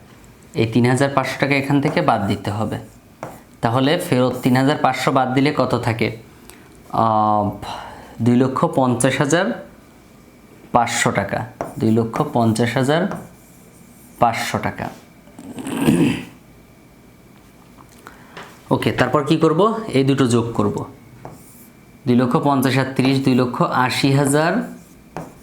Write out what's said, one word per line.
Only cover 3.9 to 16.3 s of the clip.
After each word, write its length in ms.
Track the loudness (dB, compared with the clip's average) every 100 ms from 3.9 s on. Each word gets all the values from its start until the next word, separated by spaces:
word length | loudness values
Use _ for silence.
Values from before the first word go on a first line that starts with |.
| 0
ফেরত 360 | 0 0 2 0
তিন 140 | 2 2
হাজার 200 | 2 2
পাঁচশো 300 | 0 0 0
বাদ 220 | 2 2
দিলে 200 | 2 2 2
কত 180 | 0
থাকে? 420 | 0 -2 -2 -2 -6 -14 -20 -20 -20 -20 -20 -6
আহ, 580 | 0 2 2 2 2 0 -4 -10 -12 -14 -18 -18 -2
দুই 140 | 2 4
লক্ষ 300 | 2 0 -2
পঞ্চাশ 440 | 0 0 2 0 0
হাজার 280 | 0 0 0 -4 -12 -20 -20 -20 -20 -20 -20 -20 -20 -20 -2
পাঁচশো 380 | 0 0 0 -2
টাকা, 340 | -2 -2 -4 -8 -10 -12 -2
দুই 120 | 0
লক্ষ 320 | 2 0 -2 -2
পঞ্চাশ 440 | 0 2 2 0 0
হাজার 260 | 0 0 -2 -6 -14 -20 -20 -20 -20 -20 -20 -20 -20 0
পাঁচশো 400 | 0 0 -4 -4
টাকা। 300 | -4 -6 -10 -12 -20 -20 -20 -20 -18 -14 -10 -2 2 2 2 -2 -8